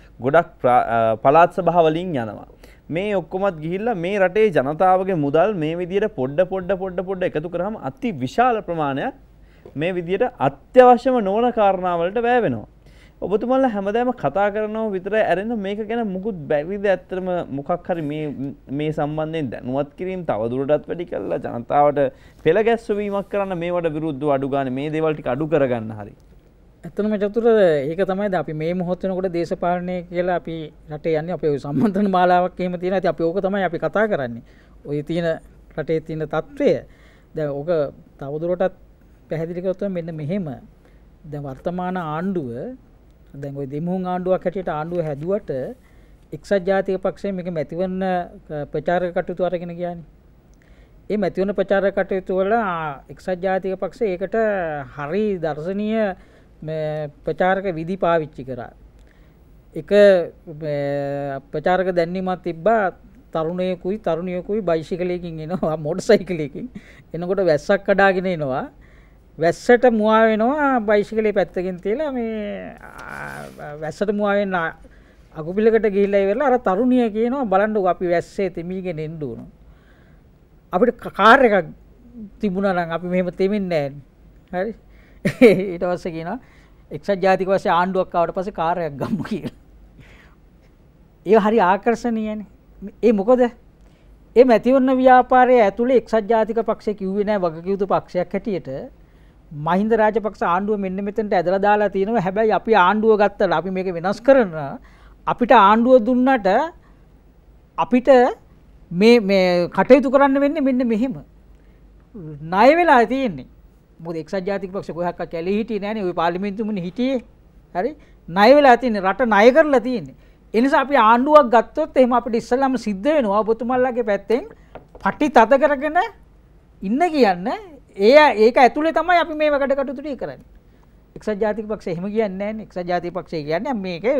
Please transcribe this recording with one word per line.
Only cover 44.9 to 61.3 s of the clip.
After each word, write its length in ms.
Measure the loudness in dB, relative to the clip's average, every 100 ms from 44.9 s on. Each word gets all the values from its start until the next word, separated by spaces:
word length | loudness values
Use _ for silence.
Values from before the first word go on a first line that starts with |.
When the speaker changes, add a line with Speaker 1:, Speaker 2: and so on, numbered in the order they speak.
| -6
Speaker 2:
හැදුවට 460 | -6 -6 -4 -6 -4 -8 -8 -12 _ -20 -20 -20 _
එක්සත් 240 | -18 -4 -2
ජාතික 380 | 0 -2 -2 -4
පක්ෂය 320 | -4 -6 -8
මේක 160 | -6 -6
මැතිවරණ, 540 | -6 -6 -6 -6 -4
අ, 640 | -2 -2 -6 -12 -12 -10 -8
ප්‍රචාරක 440 | -6 -2 -2 0
කටයුතු 320 | -4 -6 -4 -4
අරගෙන 280 | -4 -8 -10
ගියානේ. 300 | -10 -10 -14 _ _ _ _ -20 _ -20 -20 -20 -8
ඒ 100 | -4
මැතිවරණ 380 | -2 -2 -2 -2
ප්‍රචාරක 420 | 0 2 0 -2
කටයුතු 400 | -4 -4 -4 -2
වල, 160 | 0
ආ, 480 | 0 -2 -4 -6 -10 -16
එක්සත් 340 | -14 -8 -6
ජාතික 340 | -2 -2 -4 -6
පක්ෂය 280 | -8 -6 -4
ඒකට 300 | -4 -4 -2 -2 -2 -4 -8 -10
හරි 340 | -10 -6 -4 -2 -2
දර්ශනීය 640 | -4 -6 -6 -6 -4 -2 -2 -4 -14 -20 _ _
මේ 500 | -10 -6 -6 -6 -8 -10
ප්‍රචාරක 460 | -8 0 0 0 -2
විධි 240 | -6 -6 -2
පාවිච්චි 480 | 0 0 0 -8 -12
කරා. 260 | -12 -14 -18 -20 -20 -20 _ -20 _ _ -20 _ -14
එක, 140 | 0 6 8 6 2 -8 -18
මේ 880 | -12 -6 -4 -4 -4 -4 -6 -6